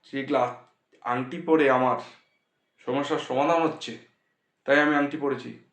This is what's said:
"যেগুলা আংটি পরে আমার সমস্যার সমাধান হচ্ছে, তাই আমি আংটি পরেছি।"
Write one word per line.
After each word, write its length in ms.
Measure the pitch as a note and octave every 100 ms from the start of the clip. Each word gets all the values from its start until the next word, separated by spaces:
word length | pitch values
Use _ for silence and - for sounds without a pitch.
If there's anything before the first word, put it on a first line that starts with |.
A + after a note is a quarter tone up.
| _
"যেগুলা 520 | C3+ C3+ C#3 B2 - - _ _ _
আংটি 400 | - B2+ C3 F3+
পরে 280 | E3+ D#3+ C#3
আমার 280 | B2+ B2+ A#2+ - - _ _ _ _ _ _ -
সমস্যার 340 | C3 C#3+ D#3
সমাধান 420 | - B2+ C#3+ E3
হচ্ছে, 360 | D#3+ D#3 - A2+ - _ _ _ _ _
তাই 160 | - C#3+
আমি 160 | D3+ D3
আংটি 220 | C#3+ C#3+
পরেছি।" 420 | C#3 B2+ - A#2+ _